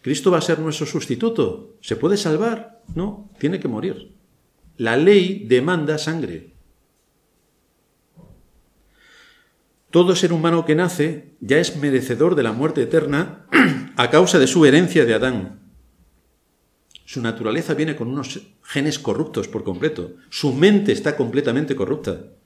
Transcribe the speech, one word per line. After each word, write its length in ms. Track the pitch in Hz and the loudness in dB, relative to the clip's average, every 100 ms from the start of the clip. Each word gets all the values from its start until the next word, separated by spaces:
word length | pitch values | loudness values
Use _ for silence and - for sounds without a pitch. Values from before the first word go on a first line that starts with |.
| - | -4
¿Cristo 220 | 151 190 | 0 2
va 80 | 170 | 2
a 20 | |
ser 180 | 165 156 | 0 -2
nuestro 280 | 160 151 156 | -4 -6 -6
sustituto? 880 | 156 - 147 226 220 107 90 - _ | -6 -2 0 0 0 -2 -4 -16 _
¿Se 120 | - | -8
puede 220 | 107 160 202 | -2 0 0
salvar? 680 | 185 156 226 220 - _ - | 0 0 -2 -4 -12 _ -12
No, 360 | 165 196 208 - _ | -8 -8 -10 -20 _
tiene 220 | 139 185 | -4 -4
que 80 | 143 | -6
morir. 460 | 110 175 - - _ _ _ _ _ _ - | -6 -6 -10 -16 _ _ _ _ _ _ -6
La 180 | 113 120 | -2 2
ley 480 | 175 202 175 202 113 | 6 6 4 -6 2
demanda 520 | 123 143 180 147 151 | 2 2 -2 -2 -4
sangre. 560 | 156 160 110 80 - _ _ _ _ _ _ _ _ _ _ _ _ _ _ _ _ _ _ - _ _ _ _ _ _ _ _ _ _ _ _ _ _ _ | -4 -6 -6 -10 -16 _ _ _ _ _ _ _ _ _ _ _ _ _ _ _ _ _ _ -20 _ _ _ _ _ _ _ _ _ _ _ _ _ _ _
Todo 260 | 175 180 180 | 2 4 2
ser 160 | 180 | 0
humano 320 | 170 165 165 | 2 2 2
que 100 | 156 | 2
nace 600 | 151 180 175 151 160 - _ | 2 0 0 -2 -4 -14 _
ya 180 | 98 143 | 0 2
es 180 | 170 151 | 2 -2
merecedor 600 | 143 131 120 117 165 160 | 0 0 -2 0 2 2
de 60 | |
la 100 | 117 | 0
muerte 320 | 113 156 151 | 0 -2 -2
eterna 640 | 120 160 147 143 185 - _ | 0 0 0 -2 -4 -10 _
<clears throat> 440 | - 214 135 - - | 2 2 0 -6 -2
a 120 | 123 | 4
causa 300 | 151 180 180 | 4 6 4
de 80 | 131 | 4
su 180 | 180 | 6
herencia 400 | 147 143 180 160 | 8 8 4 2
de 80 | 117 | 4
Adán. 480 | 110 127 117 92 - _ _ _ _ _ _ _ _ _ _ _ _ _ - | 2 0 -4 -8 -14 _ _ _ _ _ _ _ _ _ _ _ _ _ -20
Su 160 | - 135 | -14 -6
naturaleza 540 | 117 117 107 131 165 | -6 -4 -4 -4 -4
viene 200 | 143 160 | -2 -2
con 140 | 139 117 | -4 -6
unos 320 | 139 127 - - _ | -6 -8 -12 -18 _
genes 360 | - 143 147 147 | -8 -4 -2 -4
corruptos 480 | - 104 - 113 95 | -4 -4 -4 -6 -6
por 160 | 107 | -8
completo. 520 | 98 90 - - 87 - _ | -8 -4 -4 -4 -12 -14 _
Su 240 | - 147 | -4 -4
mente 380 | 131 185 202 202 | 2 4 4 2
está 260 | - 156 147 | 0 -2 -2
completamente 580 | 117 131 143 120 156 - | -2 -2 -2 -2 -4 -4
corrupta. 560 | 95 147 - 82 - _ | -4 -4 -6 -10 -14 _